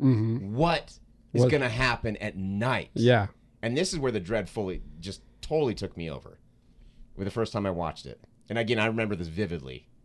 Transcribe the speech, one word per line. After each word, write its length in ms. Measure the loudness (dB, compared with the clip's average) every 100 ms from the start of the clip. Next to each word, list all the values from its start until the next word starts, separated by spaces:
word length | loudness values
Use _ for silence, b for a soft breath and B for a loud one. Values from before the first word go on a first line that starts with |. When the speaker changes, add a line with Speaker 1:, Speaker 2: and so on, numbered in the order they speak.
Speaker 1:
Mm-hmm. 520 | 4 4 2 -2 -4 0
Speaker 2:
what 440 | 2 2 -4 -18 -20 -20 -2
is 80 | 4
Speaker 1:
What 80 | 6
Speaker 2:
gonna 180 | 6 2
happen 480 | 2 0 0 -2 -4
at 180 | -6 -4
night? 540 | -4 0 0 -2 -2
Speaker 1:
Yeah. 340 | 4 6 6 4 -6 _ _
Speaker 2:
And 160 | -2 0
this 160 | -2
is 60 | 0
where 120 | -2
the 80 | -2
dread 300 | -2 -2 -2
fully 320 | -6 -4 -6 -10 -12
just 220 | -12 -12 -18 _
totally 320 | -2 0 0 -2
took 200 | -6 -6
me 140 | -8
over 300 | -8 -14 -20 _ _ _ -20 -20 -20 -18 -8
with 100 | -6
the 60 |
first 220 | -2 -2
time 120 | 0 -2
I 60 |
watched 340 | -2 -4 -6 -14
it. 140 | -18 -20 _ -6
And 80 | -2
again, 220 | 0 2
I 60 | 2
remember 280 | 0 -2 -2
this 120 | -4
vividly. 580 | -4 -4 -4 -10 -16 -18 _